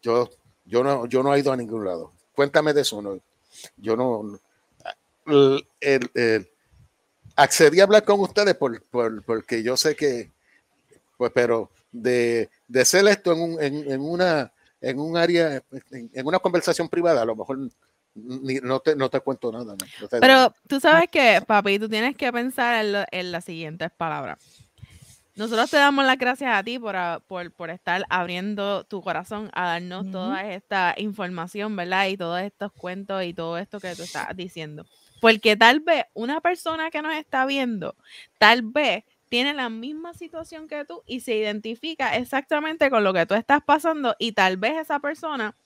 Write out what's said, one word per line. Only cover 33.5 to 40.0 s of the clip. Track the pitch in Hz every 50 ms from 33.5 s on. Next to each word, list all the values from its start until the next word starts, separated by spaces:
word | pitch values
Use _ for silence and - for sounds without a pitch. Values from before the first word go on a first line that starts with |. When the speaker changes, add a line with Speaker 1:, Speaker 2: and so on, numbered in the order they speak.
| 170 170
Speaker 2:
esto | 196 _ - 208
que | 196 185 175
tú | - 170
estás | 180 - 156 - - -
diciendo. | 185 180 180 - 170 160 151 151 151 165 _ _ _ _ _ _ _
Porque | - 226 220 214 - 226 214
tal | 208 226 233 254 302
vez | 311 330 330 277 - _ _
una | - 226 247 285 320
persona | _ 349 359 339 - 330 320 320 320 330
que | 330 302
nos | 302 311 320
está | 302 302 _ - 262 262
viendo, | 269 277 277 262 247 226 196 165 - - _ _ _ - - - _ _ _
tal | 214 214 226 247
vez | 233 214 247 294 302 247 185 202 _ _ _ _ _ _
tiene | - 240 254 285 294
la | 285 254 240
misma | 226 220 233 269 302 311